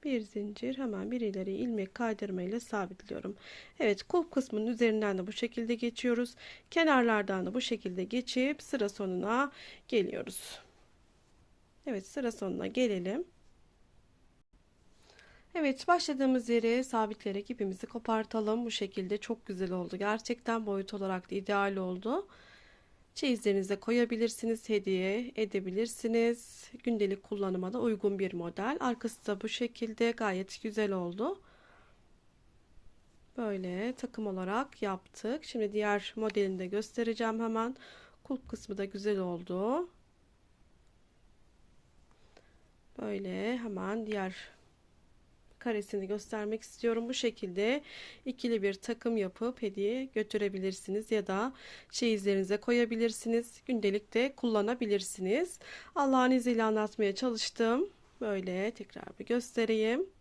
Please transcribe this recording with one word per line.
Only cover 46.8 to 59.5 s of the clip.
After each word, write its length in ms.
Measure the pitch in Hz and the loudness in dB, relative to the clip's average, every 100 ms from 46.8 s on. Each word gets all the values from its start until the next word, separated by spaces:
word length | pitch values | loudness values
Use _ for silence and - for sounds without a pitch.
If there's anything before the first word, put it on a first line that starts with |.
| 233 226 233 | 0 0 0
Bu 40 | |
şekilde 680 | 254 240 220 190 180 214 277 285 - - - - | 0 -2 -2 -6 0 2 2 -2 -16 -16 -12 -8
ikili 380 | 254 247 226 | -4 0 2
bir 100 | 196 | 2
takım 440 | 196 - 233 240 233 | -2 -6 -4 0 2
yapıp 440 | 190 180 233 247 | 0 -2 -4 -2
hediye 440 | 214 196 202 247 262 | -4 0 0 0 -2
götürebilirsiniz 1040 | 220 214 214 202 190 190 190 - 196 220 | -2 -2 0 0 0 -4 -4 -4 -4 0
ya 160 | 220 202 | 0 2
da 260 | 190 240 262 - - - | 0 0 -4 -16 -18 -10
çeyizlerinize 640 | - 240 214 196 196 185 208 | 0 2 4 4 2 2 0
koyabilirsiniz. 1040 | 208 240 233 226 226 220 233 233 233 - - | 4 4 4 4 2 0 0 0 0 -12 -2
Gündelik 480 | 247 202 196 - | 2 2 0 0
de 200 | 226 262 269 | 0 0 0
kullanabilirsiniz. 1200 | 247 220 208 247 220 202 190 - 185 233 359 - - - - - | 2 4 2 2 2 2 0 -4 0 2 0 -4 -14 -16 -10 0
Allah'ın 360 | 277 262 254 | 4 6 6
izniyle 320 | 262 240 226 | 6 4 4
anlatmaya 520 | 220 214 214 - 208 196 | 4 4 0 2 2 2
çalıştım. 760 | 254 226 - - 226 247 403 - - - | 0 0 -4 2 2 4 0 -4 -20 -6
Böyle 500 | 226 196 185 180 202 | -2 -2 0 0 -2
tekrar 480 | 233 202 - - - | -4 -12 -12 -12 -12
bir 60 | - | 0
göstereyim. 800 | 240 240 | 0 0